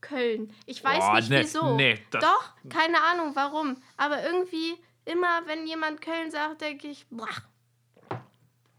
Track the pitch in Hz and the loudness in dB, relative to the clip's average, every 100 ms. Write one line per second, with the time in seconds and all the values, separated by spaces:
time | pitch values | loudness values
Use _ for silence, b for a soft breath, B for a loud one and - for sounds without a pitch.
0 | - 285 240 220 214 B - - 269 294 | -8 -2 -2 -2 -6 B -18 -4 0 4
1 | 98 110 117 135 104 311 320 139 131 107 | 4 4 4 4 2 0 2 4 4 4
2 | - 226 311 415 - _ - 330 320 330 | -2 2 4 4 2 _ -6 0 2 4
3 | 320 349 311 277 285 302 294 262 B B | 4 2 0 -2 -2 -2 -4 -6 B B
4 | 294 277 277 359 370 320 330 339 b b | -2 -2 -2 -2 -2 -4 -6 -8 b b
5 | - 339 359 339 330 311 320 320 311 302 | -6 -2 0 0 -4 -8 -6 -4 -4 -6
6 | 320 330 320 302 302 311 302 285 294 285 | -6 -6 -6 -6 -6 -6 -10 -10 -14 -16
7 | - 226 220 - - _ _ _ _ _ | -16 -12 -10 -12 -14 _ _ _ _ _
8 | - - - _ _ _ _ | -12 -12 -12 _ _ _ _